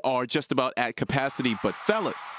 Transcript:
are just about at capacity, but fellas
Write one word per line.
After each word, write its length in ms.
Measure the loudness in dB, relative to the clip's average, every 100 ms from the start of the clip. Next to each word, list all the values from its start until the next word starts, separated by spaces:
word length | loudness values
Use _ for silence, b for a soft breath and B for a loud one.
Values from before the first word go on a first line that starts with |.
are 240 | 0 0 0
just 240 | -2 0
about 220 | 0 2 0
at 180 | -2 0
capacity, 640 | -2 0 0 0 0 2
but 120 | 0 0
fellas 600 | 0 2 0 -4 -6